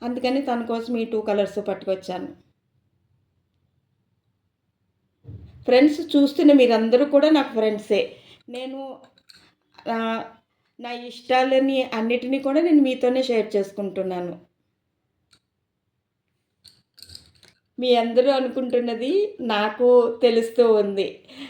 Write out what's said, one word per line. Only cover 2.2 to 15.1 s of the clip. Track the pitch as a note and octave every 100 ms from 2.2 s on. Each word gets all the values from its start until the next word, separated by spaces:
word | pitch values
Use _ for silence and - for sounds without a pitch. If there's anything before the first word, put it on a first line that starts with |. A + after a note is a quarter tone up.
| F#3+ - _ _ _ _ _ _ _ _ _ _ _ _ _ _ _ _ _ _ _ _ _ _ _ _ _ _ _ _ - - - -
ఫ్రెండ్స్, | - B3 D4+ D4+ D#4+ C#4+
చూస్తున్న | C#4 - D4
మీరందరూ | C#4+ A#3+ A3 A3+ B3 C#4+
కూడా | C#4+ D4+
నాకు | D4+ C4
ఫ్రెండ్సే. | A3+ G#3+ G#3 - G3 - - - - -
నేను, | A#3+ C4 C4+ C4+ - - _ _ _ _ _ _ _ -
ఆ, | A3+ A3+ A3+ A3+ - _ _ _ -
నా | A#3+
ఇష్టాలని | A#3+ A#3+ - - B3+ C4 C4 C4+ C4+
అన్నిటినీ | B3+ A3+ A3+ A#3+ B3 C4+
కూడా | C#4 D4
నేను | F4 D4
మీతోనే | C4 B3+ B3 C4
షేర్ | C4 A3+ G#3+ G3+
చేసుకుంటున్నాను. | G3 - G3+ F#3 F#3+ F3+ F3 F3 _ _ _ _ _ _ _